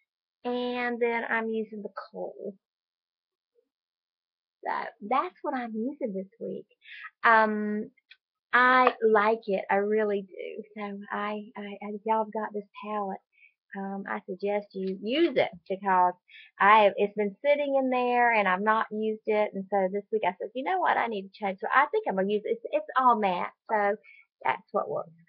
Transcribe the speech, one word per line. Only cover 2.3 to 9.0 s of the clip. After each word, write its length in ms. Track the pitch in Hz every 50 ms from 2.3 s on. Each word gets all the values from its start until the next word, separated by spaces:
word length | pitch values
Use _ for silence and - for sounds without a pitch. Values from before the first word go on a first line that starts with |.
| - - - 202 196 _ _ _ _ _ _ _ _ _ _ _ _ _ _ _ _ _ _ _ _ 480 _ 269 _ _ _ _ _ _ _ _ _ _ _ _ _ _ _ _ _ _ -
So 80 | - 82 73 - - - - - 202
that's 260 | 247 269 320 370 - _
what 140 | - 311 277
I'm 180 | 254 240 226 220
using 400 | 220 220 262 302 - 294 226 190
this 140 | 190 190 190 _ -
week. 260 | 202 196 196 - - _ _ _ _ - - - - - _ _ -
Um, 680 | 233 226 220 220 214 214 214 214 208 208 214 226 262 _ _ _ _ - _ _ _ _ _ _ - -
I 400 | 240 254 254 254 254 254 247 - -